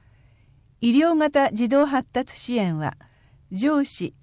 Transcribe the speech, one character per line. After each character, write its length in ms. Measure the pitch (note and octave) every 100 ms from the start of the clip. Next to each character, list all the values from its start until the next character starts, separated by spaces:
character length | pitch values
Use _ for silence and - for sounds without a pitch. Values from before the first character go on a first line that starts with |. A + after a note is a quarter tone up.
| _ _ _ _ _ _ _ -
医 180 | A#3 C4+
療 180 | E4 D#4+
型 360 | D4+ D4 C#4
児 160 | G#3+ A#3+
童 160 | C#4 C#4+
発 240 | C4+ -
達 240 | B3+ - -
支 220 | - A#3+
援 200 | F#3 D#3
は、 200 | D3+ - - _ _ _ -
上 340 | F#3+ C#4 D4 C#4
肢、 280 | - F3+ -